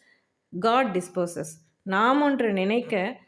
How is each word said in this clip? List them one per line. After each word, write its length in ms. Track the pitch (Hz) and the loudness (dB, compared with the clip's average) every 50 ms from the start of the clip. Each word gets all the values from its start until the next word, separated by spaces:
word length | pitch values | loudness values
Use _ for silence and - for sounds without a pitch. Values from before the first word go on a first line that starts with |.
| _ _ _ _ _ _ _ _ _ _ 165 180 | _ _ _ _ _ _ _ _ _ _ -6 -2
God 400 | 202 226 233 262 262 208 180 180 | 0 2 2 2 2 2 -2 -4
disposes." 600 | 175 - - 185 175 175 - - 156 - - - _ _ _ _ | -4 -4 -4 -4 -4 -4 -4 -8 -10 -10 -12 -20 _ _ _ _
நாம் 400 | - 196 190 202 226 254 277 294 | -6 -2 0 2 2 4 4 4
ஒன்று 320 | 294 285 277 - 240 214 196 | 2 2 2 2 0 0 0
நினைக்க, 640 | 185 190 202 226 247 233 - 226 185 185 233 262 - _ | 0 0 0 0 0 -2 -2 -2 -2 -2 -4 -6 -10 _